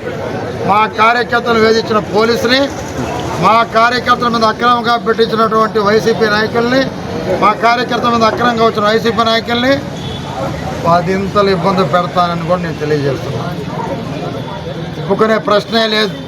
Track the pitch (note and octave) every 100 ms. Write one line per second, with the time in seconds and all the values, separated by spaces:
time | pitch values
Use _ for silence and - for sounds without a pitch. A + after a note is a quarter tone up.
0 | - - - - - - F3 G#3 G#3+ G#3
1 | A3 B3 A3+ A#3+ A#3+ A3+ A3 A3+ - G#3+
2 | E3+ G3 A#3 A#3 A#3 C4 C#4 - - -
3 | B2 - - - F#3+ A3+ A3+ A3+ A#3 B3
4 | B3+ B3 A#3+ A3+ A3 A3 A#3+ A#3+ A3+ A#3+
5 | G3+ A3+ A3+ A3 A3 A3 A3 G#3+ G3+ A3
6 | A3+ A3 A3 G#3 A3 A#3 A#3+ C4 C4 -
7 | - - F#3 F3+ G3 G#3 A3+ A#3+ A#3+ A#3
8 | A#3+ A#3 A3 G#3+ A#3+ A3+ A3+ G#3+ G#3 A3
9 | A3+ G#3+ A3+ A3+ A3 A#3+ B3+ C#4 - -
10 | - - - - - - - - E3+ E3+
11 | F3 F#3+ G3 G#3 G3 F#3 F#3 F#3 F#3 F3+
12 | F3 F3+ F3 E3+ E3 F3+ E3+ D3 D3+ D3+
13 | C#3 B2+ - - - - - - - -
14 | - - - - - - E3+ E3 D#3+ -
15 | D3+ G3 A3 A3 G3+ G#3 - A3+ A3 G#3+
16 | G#3 -